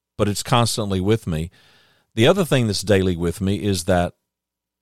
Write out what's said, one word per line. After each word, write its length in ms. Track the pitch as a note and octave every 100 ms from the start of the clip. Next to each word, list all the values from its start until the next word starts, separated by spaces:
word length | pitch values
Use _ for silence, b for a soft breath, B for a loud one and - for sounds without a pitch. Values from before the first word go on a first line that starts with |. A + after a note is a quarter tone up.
| _ -
but 100 | G#2
it's 160 | G2
constantly 560 | - A#2+ A2+ - G#2 F#2+
with 280 | F#2 A2 -
me. 220 | D#2 E2+ b b b b b b A2
The 120 | B2+
other 180 | F#3+ F3+
thing 220 | C#3 A2+
that's 140 | F#2+
daily 340 | F#2 G2 F#2+ E2+
with 260 | E2+ -
me 220 | F#2+ G2
is 220 | G2+ F#2 E2+
that 280 | F2+ F2 - _ _ _ _ _ _